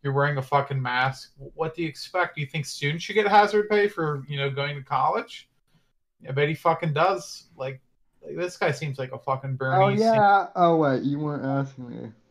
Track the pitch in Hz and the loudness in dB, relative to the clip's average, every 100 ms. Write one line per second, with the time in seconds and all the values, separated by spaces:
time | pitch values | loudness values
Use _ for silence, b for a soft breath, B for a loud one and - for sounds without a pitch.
0 | 143 139 143 139 131 143 139 135 127 123 | -2 0 0 -2 0 0 0 -4 -2 0
1 | 131 131 - _ 139 - 160 160 165 - | 0 -2 -16 _ -20 -8 -6 -4 -6 -6
2 | - 185 170 - 139 160 139 - 143 165 | -6 -2 -2 -4 -6 -6 -8 -4 -4 -4
3 | - 208 202 208 208 208 208 208 202 - | -2 0 4 6 6 2 2 2 2 0
4 | 160 143 135 143 139 135 143 143 131 135 | -2 -4 -6 -4 -4 -2 -4 -6 -4 0
5 | 143 202 269 - - _ _ _ _ _ | 0 0 -6 -16 -20 _ _ _ _ _
6 | _ _ - 135 147 160 170 165 170 147 | _ _ -8 -2 0 2 0 0 0 2
7 | 180 190 - - _ - 131 131 _ _ | 2 0 -6 -18 _ -10 -10 -10 _ _
8 | _ _ - 156 175 - 165 143 151 131 | _ _ -12 -6 -6 -2 -2 -2 -6 -6
9 | 127 131 - 135 135 131 131 185 196 202 | -8 -8 -4 -4 -4 -4 0 4 4 4
10 | 220 220 202 196 175 190 175 165 147 127 | 4 6 6 4 2 2 4 6 4 2
11 | 139 143 151 147 135 139 135 131 120 117 | 0 -2 -4 -4 -2 -2 -2 -8 -14 -12
12 | 120 - _ | -14 -16 _